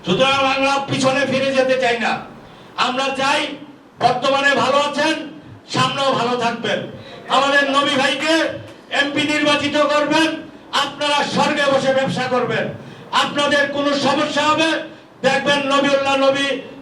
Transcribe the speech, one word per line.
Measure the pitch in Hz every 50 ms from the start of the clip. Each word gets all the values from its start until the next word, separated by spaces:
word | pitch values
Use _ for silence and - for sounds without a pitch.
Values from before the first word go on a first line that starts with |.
| -
সুতরাং | 175 185 208 262 269 269 277 269 269 269
আমরা | 269 269 269 277 277 -
পিছনে | - 269 269 262 262 262 277 269
ফিরে | 233 240 269 269 269 262
যেতে | 262 254 254 262 254
চাই | 247 233 233 226
না, | 226 - - - - - - - - - - - - - -
আমরা | - 226 247 254 254 277 269 269
চাই | 262 262 277 294 302 302 - - - - - - - - - - -
বর্তমানে | - - 247 - 262 277 269 277 277 294 277
ভালো | 247 233 262 262 277
আছেন, | 294 302 - 285 294 320 311 302 - - - - - - - - - - -
সামনেও | 254 262 262 262 277 277 269 240
ভালো | 240 233 240 247
থাকবেন। | 240 226 233 220 - - 208 190 175 - - - - - - - - - -
আমাদের | - 269 277 277 277 277 277 269
নবী | 269 277 285 294 277
ভাইকে | 254 262 285 302 262 302 311 320 320 294 - - - - - - - - -
এমপি | - 262 277 285 294 302 294
নির্বাচিত | 294 302 294 294 294 285 277 - 285 -
করবেন, | 294 294 277 294 294 - - 302 320 320 302 - - - - - - - - -
আপনারা | - 277 277 - - 294 285 294 285 277
স্বর্গে | - - 269 269 285 302 294 277
বসে | 277 269 262 - - -
ব্যবসা | 262 - - - - 254
করবেন। | - 254 247 233 226 226 202 - 202 - - - - - - - - -
আপনাদের | 262 277 - - 285 285 285 294 285 277 285 -
কোনো | 285 285 285 277
সমস্যা | - - 254 269 302 294 294 - 285 294
হবে, | 302 311 311 320 320 311 - - - - - - - - - -
দেখবেন | 262 269 269 - 285 285 277 269
নবীউল্লাহ | 269 269 277 277 277 285 269 269 277 269
নবী | 269 269 269 269 277 277 277 262 247 - - - -